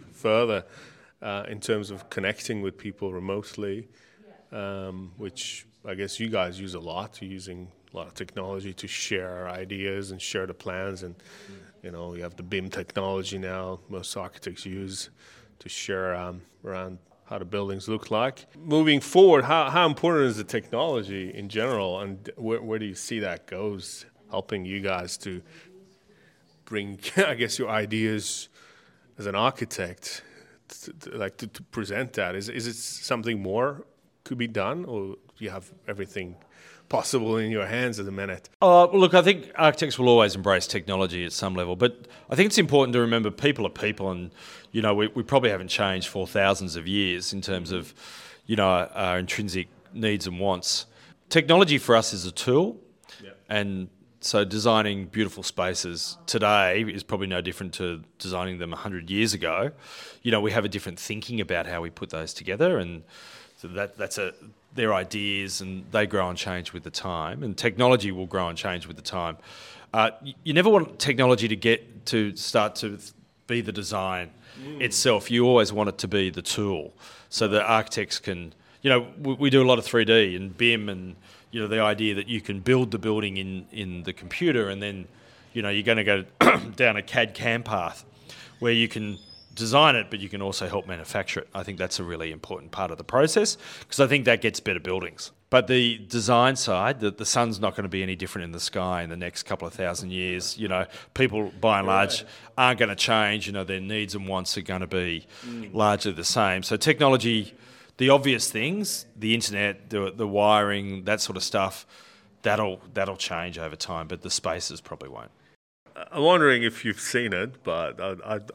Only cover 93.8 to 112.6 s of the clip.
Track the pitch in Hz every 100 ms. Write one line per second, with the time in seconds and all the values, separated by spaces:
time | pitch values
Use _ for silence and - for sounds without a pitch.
93.8 | - - 131 143 120 117 110 - 107 87
94.8 | 90 95 87 78 - _ - 127 127 127
95.8 | 117 113 95 120 107 120 127 131 113 92
96.8 | 113 131 104 101 104 123 117 98 101 107
97.8 | 98 95 95 90 92 98 85 85 - 101
98.8 | 92 87 82 87 87 - - 95 85 -
99.8 | 90 87 92 92 92 90 87 - 104 92
100.8 | 95 - - - 131 107 98 90 113 98
101.8 | 98 98 101 - - - - - 127 120
102.8 | 107 98 - 110 104 107 98 101 92 95
103.8 | 95 107 104 101 95 95 90 101 90 92
104.8 | 87 95 90 82 - - 120 117 104 104
105.8 | 104 104 104 82 85 123 98 92 - 113
106.8 | 156 151 139 127 117 110 98 - - -
107.8 | - - 131 139 135 113 - 110 139 208
108.8 | 202 - - 107 110 117 104 101 101 98
109.8 | - 107 95 101 104 101 104 107 101 101
110.8 | 98 95 92 107 - 92 - 104 95 -
111.8 | - - - - _ _ 110 107